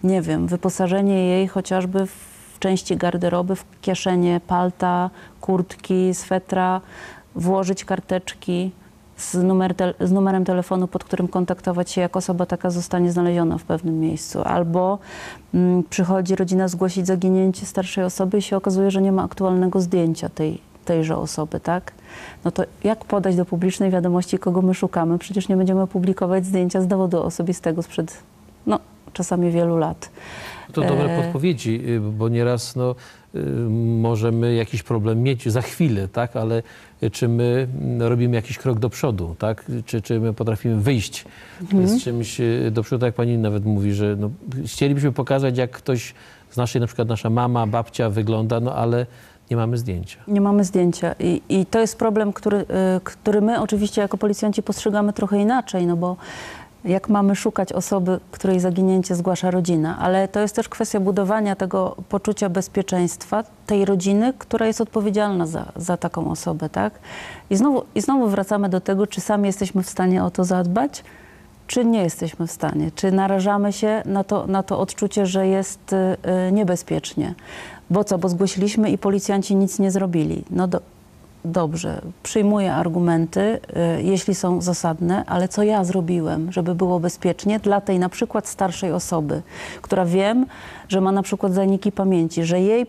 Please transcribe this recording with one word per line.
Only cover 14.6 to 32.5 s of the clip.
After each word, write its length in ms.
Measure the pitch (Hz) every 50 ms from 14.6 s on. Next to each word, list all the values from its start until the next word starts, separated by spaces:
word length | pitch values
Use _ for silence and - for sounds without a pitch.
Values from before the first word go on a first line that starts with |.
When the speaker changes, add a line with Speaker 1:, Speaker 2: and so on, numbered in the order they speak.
| 175 165 165 180 180 185 202 202 - - - - - - - - - - -
Speaker 1:
mm, 280 | 180 180 180 180 180 175 180
przychodzi 460 | - - 185 170 190 190 180 175 190
rodzina 320 | 185 190 175 185 185 190 180
zgłosić 380 | 180 175 190 185 180 196 180
zaginięcie 600 | 185 190 175 185 185 185 190 190 190 180 - 202
starszej 380 | - - 196 190 185 - 202 180
osoby 340 | 185 - - 190 185 202 208
i 40 |
się 140 | 190 - 202
okazuje, 340 | 190 190 208 185 190 196 196
że 120 | 190 196
nie 100 | 190 196
ma 120 | 190 185 180
aktualnego 560 | - - - 190 185 180 185 185 185 180 190
zdjęcia 480 | 180 175 185 180 170 165 160 160 165 156
tej, 320 | - - 156 156 160 - - - - - -
tejże 320 | - 175 165 160 160 160
osoby, 440 | - - 156 - - 151 147 - 170
tak? 320 | - - 170 180 - - - - - - - - - - - - -
No 60 | 170
to 120 | 170 - 185 - - - -
jak 200 | 202 220 220 -
podać 320 | - 214 202 180 190 180
do 80 | 175 180
publicznej 460 | 175 185 170 180 190 185 - 202 190
wiadomości, 480 | 180 180 170 180 175 180 180 - - 185
kogo 240 | - - 175 185
my 120 | 185 185 185
szukamy? 440 | - - 180 - 143 160 165 170 175
Przecież 300 | - - 190 202 185 -
nie 80 | 190
będziemy 300 | 185 190 185 185 190 190
publikować 600 | 185 - 190 180 190 185 - 190 175 185 190 180
zdjęcia 340 | 190 190 185 180 180 - 190
z 60 | 185
dowodu 360 | 180 202 190 190 180 180 170
osobistego 600 | - - - - 175 170 180 - - 170 160 170
sprzed, 360 | 170 - - - 160 160 - - - - - - - - - - -
no, 120 | - 214 - - - - - - -
czasami 380 | - - 180 - 185 175 175 175
wielu 260 | 170 170 170 170 170
lat. 340 | 165 156 160 160 - - - - - - - - - - - - - - -
Speaker 2:
To 80 | - 160
dobre 360 | 147 - - 139 143 - 170 175
Speaker 1:
E, 40 |
Speaker 2:
podpowiedzi, 600 | 170 170 175 139 147 185 160 113 - 113 113 117 131 127
y, 100 | 117 113
bo 280 | 104 107 107 107 113 117
nieraz, 480 | 117 117 120 120